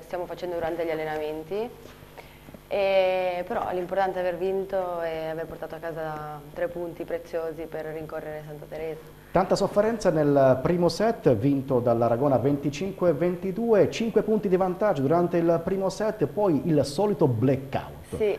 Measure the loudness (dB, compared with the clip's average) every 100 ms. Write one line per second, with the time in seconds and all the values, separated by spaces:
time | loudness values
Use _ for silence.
0 | -8 -8 -8 -8 -6 -4 -4 -2 -2 -4
1 | -4 -4 -4 -6 -6 -6 -6 -8 -20 -20
2 | -20 -20 -20 -20 -20 -20 -4 0 2 4
3 | 4 2 0 -2 -4 -4 -2 -4 -2 0
4 | 0 0 -2 -2 -2 -2 -2 -4 -4 -4
5 | -4 -4 -6 -6 -8 -10 -12 -10 -10 -8
6 | -8 -8 -10 -12 -12 -6 -4 -4 -8 -8
7 | -8 -8 -6 -6 -6 -8 -8 -8 -8 -8
8 | -10 -10 -10 -10 -12 -14 -12 -10 -8 -10
9 | -14 -20 -2 0 2 2 2 2 0 2
10 | 2 4 4 6 6 6 2 2 2 2
11 | 0 2 4 4 4 2 2 2 4 4
12 | 4 2 4 4 4 0 -2 -4 -6 0
13 | 2 2 0 0 -4 -2 4 6 4 2
14 | 0 2 2 2 2 2 2 2 0 2
15 | 2 4 4 2 4 2 0 -2 -2 -2
16 | -4 0 -2 2 2 2 2 2 2 0
17 | 0 4 2 4 2 2 -2 -6 -6 -12
18 | -10 -2 0